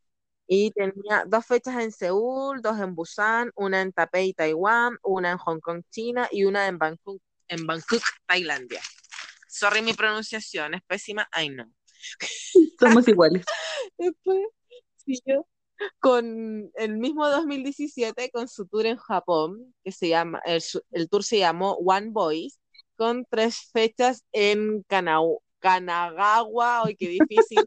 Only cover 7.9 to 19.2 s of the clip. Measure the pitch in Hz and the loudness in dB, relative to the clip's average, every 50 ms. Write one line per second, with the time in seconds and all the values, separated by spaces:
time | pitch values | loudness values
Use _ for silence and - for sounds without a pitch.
7.9 | 226 233 - - - - _ - 180 180 175 156 143 131 127 123 117 - - - | -2 -2 -2 -4 -6 -8 _ -2 0 0 0 -2 -6 -6 -6 -10 -12 -12 -12 -14
8.9 | - - _ _ - - - - - _ - _ - - 208 208 208 220 226 226 | -18 -20 _ _ -18 -18 -18 -18 -20 _ -20 _ -6 0 0 2 2 2 0 0
9.9 | 220 202 208 214 214 220 220 - 226 220 - - - 175 151 151 165 185 - _ | -2 0 0 0 0 -2 -6 -8 -10 -10 -10 -8 -8 -6 -6 -6 -6 -10 -6 _
10.9 | 180 208 - - 208 214 - - - 165 156 143 135 127 117 - _ _ _ _ | -6 -6 -6 -8 -6 -6 -6 -4 -4 -4 -4 -4 -6 -12 -16 -18 _ _ _ _
11.9 | _ _ - - - - - - - - - - - 381 311 - - _ 247 240 | _ _ -18 -18 -12 -10 -10 -10 -10 -12 -14 6 6 8 8 8 4 _ 6 8
12.9 | 226 240 240 240 208 175 165 156 170 185 170 - 622 640 640 640 640 587 480 381 | 8 8 8 8 6 8 6 6 6 2 -2 -4 -6 -6 -6 -6 -6 -6 -8 -8
13.9 | - - 339 359 320 - _ 370 381 381 392 453 - _ _ _ 494 494 _ _ | -8 -4 -4 -4 -4 -4 _ -2 0 0 -2 -4 -8 _ _ _ -20 -20 _ _
14.9 | _ _ _ - 262 247 - 269 269 285 339 - _ _ _ _ _ - 415 392 | _ _ _ -8 -8 -6 -2 0 0 0 -2 -6 _ _ _ _ _ -10 -10 -10
15.9 | - _ - 269 247 240 233 233 226 226 226 220 220 214 208 - - - 220 214 | -8 _ 4 4 4 4 2 -2 -8 -8 -8 -8 -8 -8 -10 -12 -8 -6 -6 -4
16.9 | 214 220 233 277 294 302 302 294 277 285 330 285 285 269 254 277 277 - 285 302 | -4 -2 -2 -2 -2 0 0 2 2 0 0 -2 -4 -4 -6 -8 -6 -6 -10 -10
17.9 | - 262 233 220 226 - 247 262 - 240 240 - - - 196 175 - 214 220 226 | -4 -4 -4 -4 -4 -6 -10 -8 -6 -8 -8 -8 -10 -14 -12 -6 -4 -2 -2 -2
18.9 | 233 233 - - 208 180 | -2 -4 -6 -4 -4 -4